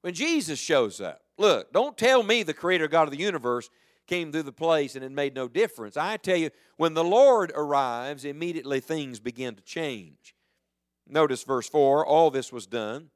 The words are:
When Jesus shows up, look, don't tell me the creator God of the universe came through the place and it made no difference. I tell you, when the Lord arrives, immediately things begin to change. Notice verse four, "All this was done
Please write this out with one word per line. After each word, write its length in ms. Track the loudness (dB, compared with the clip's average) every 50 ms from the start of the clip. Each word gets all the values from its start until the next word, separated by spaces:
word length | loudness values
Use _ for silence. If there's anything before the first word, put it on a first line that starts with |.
When 120 | -8 -10 -6
Jesus 440 | -4 -2 0 0 -2 -2 -4 -8
shows 440 | -8 -2 2 2 2 2 0 -4 -8
up, 240 | -10 -10 -10 _ _ _ _
look, 360 | 2 4 4 4 2 0 _ 0
don't 240 | 0 0 0 -4
tell 260 | 0 2 4 4 4 4
me 200 | 2 0 0 0
the 100 | -4 -6
creator 340 | -4 0 0 2 2 0
God 220 | 2 2 2 2 2
of 20 |
the 80 | 0 -4
universe 500 | -4 -4 -4 -2 -2 -2 -2 -2 -6 -12 _ _ _ _ _ _ _
came 240 | _ -6 -6 -6 -6
through 120 | -6 -6 -6
the 100 | -6 -8
place 420 | _ 0 2 2 2 0 -2 -6
and 80 | -12 -12
it 80 | -8
made 240 | -6 -4 -4 -4 -4
no 140 | -6 -8 -4
difference. 480 | _ -2 -2 -2 -2 -12 -14 -10 -6
I 180 | -6 -4 -4 -6
tell 220 | -6 -2 -2 0
you, 140 | 0 0 -4 _ _ _ _ _
when 160 | -2 -2 0 0
the 100 | 0 0
Lord 480 | 4 6 8 8 8 8 6 2 -2 -2
arrives, 720 | -4 -2 0 2 0 2 0 -2 -6 -6 -10 -10 -10 -10
immediately 560 | -12 -8 -6 -8 -6 -6 -8 -6 -4 -4 -4
things 400 | -2 -4 -6 -6 -6 -10 -12 -10
begin 360 | _ -10 -8 -8 -10 -10 -10
to 60 | -12
change. 760 | _ -12 -8 -6 -6 -6 -8 -10 -14 -20 _ _ _ -20 _ _ _ _ _ _ _ _ _ _ _ _ _ _ _
Notice 380 | _ 2 2 2 2 2 -4 -2
verse 240 | -2 -2 -2 -2
four, 380 | 0 2 4 4 6 4 4 4
"All 260 | 4 4 4 4 4
this 180 | 2 -2 -6 -6
was 160 | -14 -16 -12
done 460 | _ -6 -6 -6 -6 -8 -10 -14 _ _